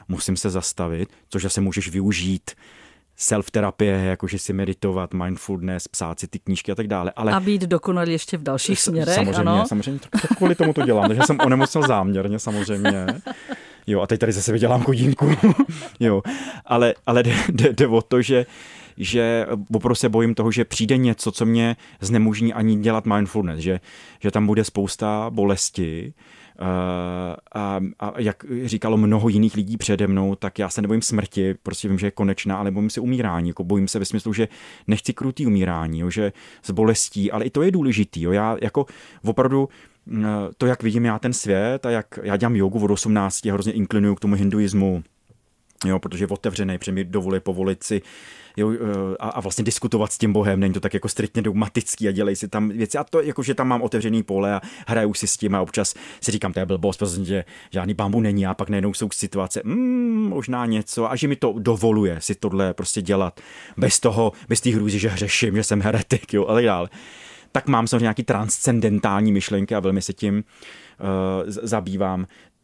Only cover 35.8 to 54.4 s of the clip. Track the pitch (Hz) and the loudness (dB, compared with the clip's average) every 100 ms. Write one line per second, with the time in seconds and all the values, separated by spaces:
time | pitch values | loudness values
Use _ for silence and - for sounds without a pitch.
35.8 | 80 80 87 104 101 - - - - 95 | -4 -4 -4 -2 -2 -4 -16 -14 -6 2
36.8 | 110 110 - 104 98 104 123 143 180 185 | 2 2 0 -2 -2 -2 -2 0 2 2
37.8 | 135 107 98 80 85 101 110 113 107 143 | 2 2 0 -2 0 2 0 -2 -2 -2
38.8 | 143 - - - 107 170 156 135 135 - | -4 -6 -20 -8 -2 2 2 2 0 -4
39.8 | - _ - 113 107 104 98 - 123 123 | -20 _ -6 -2 -2 -2 -4 -2 0 0
40.8 | 113 117 117 110 123 120 104 95 110 135 | 0 2 0 0 -2 -2 0 2 2 -2
41.8 | 123 113 - - 101 101 120 110 95 110 | 0 -2 -4 -8 -2 0 2 2 2 2
42.8 | 101 98 110 107 98 - 110 101 101 110 | 2 2 2 2 2 -2 -2 0 0 -2
43.8 | 95 - - 98 104 101 101 107 101 98 | 0 2 2 2 0 2 2 2 2 2
44.8 | 95 90 80 _ _ _ _ _ _ - | 2 0 -6 _ _ _ _ _ _ -6
45.8 | 92 92 82 87 95 98 113 95 95 90 | -2 -2 -2 -4 -4 -2 -4 -2 -4 -4
46.8 | - 95 90 101 92 95 98 90 95 92 | -4 -4 -2 -4 -2 -2 -2 -2 -2 -2
47.8 | - 101 - - - - - - 107 117 | -2 -4 -4 -16 -20 -20 -10 -2 -2 -2
48.8 | 110 98 95 95 110 127 98 - 95 - | -2 -4 -4 -6 -6 -6 -6 -4 -2 -2
49.8 | 117 110 104 - 110 104 101 98 98 92 | -2 0 0 0 2 2 2 2 2 0
50.8 | 101 98 107 - 107 117 107 101 104 - | -2 -4 -4 -4 -4 -2 -2 0 0 -2
51.8 | - - 107 95 101 98 101 107 107 110 | -4 -2 -2 0 -2 -2 -4 -2 -2 -2
52.8 | 107 147 - 165 147 139 127 131 127 120 | -4 -4 -2 0 0 -2 -2 0 0 0
53.8 | 117 113 110 113 104 98 | 0 -2 0 0 0 0